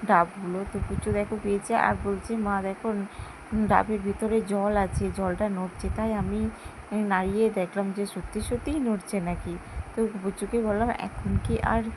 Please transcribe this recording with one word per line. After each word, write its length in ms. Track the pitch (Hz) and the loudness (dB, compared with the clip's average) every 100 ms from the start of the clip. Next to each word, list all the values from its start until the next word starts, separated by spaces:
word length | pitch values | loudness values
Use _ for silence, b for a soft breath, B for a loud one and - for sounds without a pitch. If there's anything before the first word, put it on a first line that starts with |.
| 214 | 6
ডাবগুলো। 600 | 180 170 202 185 180 202 | 6 6 0 -4 -4 -4
তো 60 | 202 - | -4 -4
পুচু 220 | 196 214 | -2 0
দেখো 260 | 208 202 214 | 0 0 -2
পেয়েছে, 320 | 208 202 - 226 | 0 0 2 2
আর 200 | 208 202 | 4 2
বলছে, 340 | 202 196 - 226 | 0 -2 -2 -2
"মা 240 | 208 196 | 0 0
দেখো 320 | 190 190 233 208 202 B B B - 220 | -2 -2 -2 -2 -4 B B B -4 0
ডাবের 440 | 214 196 196 214 | 6 6 4 0
ভিতরে 420 | 196 196 220 226 | -2 -2 2 2
জল 360 | 190 202 202 208 | 2 0 2 2
আছে, 340 | 190 - 196 190 | 2 0 -2 0
জলটা 320 | 190 180 214 | 0 0 0
নড়ছে।" 400 | 190 185 - - - | 0 -4 -4 -4 -2
তাই 180 | 220 | 0
আমি 360 | 214 190 208 220 B B B - | 0 0 0 -2 B B B -6
নাড়িয়ে 580 | 208 208 190 185 202 220 | -2 2 2 2 4 4
দেখলাম 420 | 214 175 202 196 | 4 0 0 -2
যে 140 | 190 202 | -2 -4
সত্যি 360 | - - 214 | -4 -6 -6
সত্যিই 380 | 208 240 285 302 | -2 -2 0 0
নড়ছে 400 | 247 208 - 202 | 2 0 0 -2
নাকি। 380 | 175 175 185 175 B B - - | -2 -2 -4 -8 B B -6 0
তো 120 | 226 214 | 0 0
পুচুকে 380 | 190 190 202 233 | -4 -4 -2 0
বললাম, 280 | 220 208 - | 2 2 2
"এখন 480 | - 196 - - 196 | 0 -4 -4 0 0
কি 180 | - 226 | 2 0
আর 220 | - 220 220 | 4 2 0